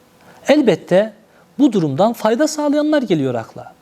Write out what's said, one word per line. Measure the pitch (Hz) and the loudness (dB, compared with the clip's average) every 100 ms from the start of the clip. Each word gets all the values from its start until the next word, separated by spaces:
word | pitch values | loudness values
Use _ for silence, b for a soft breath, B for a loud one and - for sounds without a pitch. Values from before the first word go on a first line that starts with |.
| _ _ B B - | _ _ B B 0
Elbette | 302 233 165 - 180 220 - b b b - | 2 4 0 0 0 0 -6 b b b 0
bu | 277 | 0
durumdan | 214 156 135 214 | 2 -2 0 0
fayda | 233 220 233 302 | 0 -2 0 -2
sağlayanlar | 302 294 294 302 302 | -2 -2 -2 0 -2
geliyor | 226 165 135 | 0 -2 -2
akla. | 120 110 - - - | -6 -8 -16 -20 -20